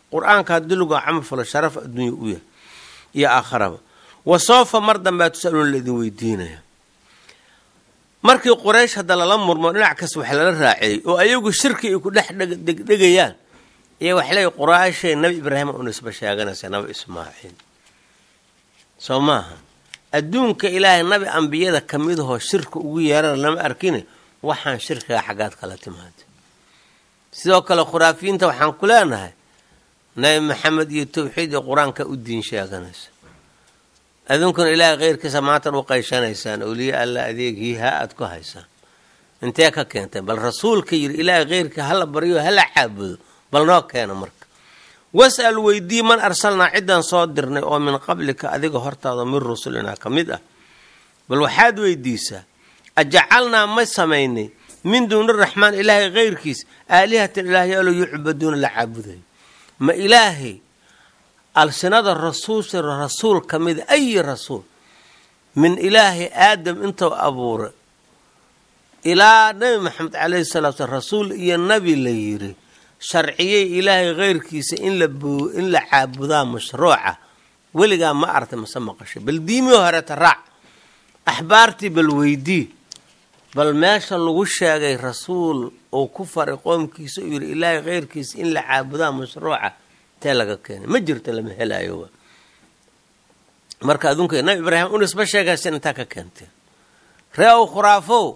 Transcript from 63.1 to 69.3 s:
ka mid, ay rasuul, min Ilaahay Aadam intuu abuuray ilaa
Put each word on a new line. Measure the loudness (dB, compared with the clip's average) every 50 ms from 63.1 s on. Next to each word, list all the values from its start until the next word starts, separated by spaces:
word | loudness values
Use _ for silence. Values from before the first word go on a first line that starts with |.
| -4 -2 0 2 2 2 0 -2
ka | -4 -2
mid, | -2 -2 -2 -4 0 0
ay | 2 2 2 2 0 0
rasuul, | -2 -2 -6 -8 -10 -10 -12 -12 -12 _ _ _ _ _ _ _ _ _ _ _ _ _ _ _ _ _ _
min | 2 4 4 4 2
Ilaahay | 0 4 6 6 6 6 2 -2 -6 -6 2
Aadam | 4 6 6 6 2 -2 -6 -6 -4 -6
intuu | -6 -2 0 0 0 0
abuuray | 0 0 -2 -2 -2 -4 -4 -4 -4 -6 -8 -12 _ _ _ _ _ _ _ _ _ _ _ _ _ _ _ _ _ _ _ _ _ _ _ _ _ -2
ilaa | 0 4 8 8 10